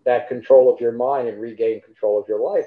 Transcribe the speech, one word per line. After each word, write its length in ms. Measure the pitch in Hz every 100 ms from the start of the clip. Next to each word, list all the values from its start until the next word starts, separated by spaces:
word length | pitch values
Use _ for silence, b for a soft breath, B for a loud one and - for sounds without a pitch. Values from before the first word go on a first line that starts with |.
that 240 | 123 120 -
control 460 | 123 - 131 127
of 80 | 120
your 100 | 117
mind 360 | 117 127 139 120
and 120 | 104
regain 400 | 117 107 113 110
control 400 | - _ 107 104
of 80 | 101
your 140 | 107
life. 240 | 139 196